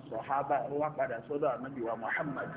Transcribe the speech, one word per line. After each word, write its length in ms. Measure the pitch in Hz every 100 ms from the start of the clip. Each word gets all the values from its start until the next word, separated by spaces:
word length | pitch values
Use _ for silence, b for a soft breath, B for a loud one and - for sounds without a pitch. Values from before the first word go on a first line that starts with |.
sàhábà, 540 | - 113 113 135 139 143
ó 100 | 123 143
wá 140 | 151
padà 280 | 143 135 117
sọ́dọ̀ 280 | - 143 147
Ànábì 320 | 123 131 139
wa 140 | 117 113
Muhammad 540 | 110 - 156 127 95